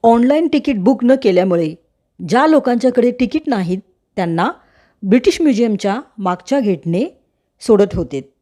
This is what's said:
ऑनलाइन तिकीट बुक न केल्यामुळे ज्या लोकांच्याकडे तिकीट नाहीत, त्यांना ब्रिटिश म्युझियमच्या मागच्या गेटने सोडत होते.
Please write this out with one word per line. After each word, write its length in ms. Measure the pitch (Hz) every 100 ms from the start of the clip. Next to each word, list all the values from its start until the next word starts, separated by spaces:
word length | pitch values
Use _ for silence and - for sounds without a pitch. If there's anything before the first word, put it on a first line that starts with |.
ऑनलाइन 440 | 233 233 247 294 320
तिकीट 260 | 294 294 226
बुक 200 | 185 233
न 120 | 240 262
केल्यामुळे 520 | 226 180 185 170 160 165 _ _ _ _ 180
ज्या 200 | 226 302
लोकांच्याकडे 640 | 311 247 240 254 247 240
तिकीट 300 | 247 233 311 311
नाहीत, 320 | 226 175 185 _ _ _ -
त्यांना 360 | 170 165 214 - _ _ _ _
ब्रिटिश 380 | 196 240 370 -
म्युझियमच्या 600 | 311 214 233 202 202 214 311 -
मागच्या 420 | 190 180 - 277
गेटने 640 | 208 175 165 170 302 _ _ _ _ _
सोडत 360 | - 208 202 185
होते. 380 | 147 139 131 _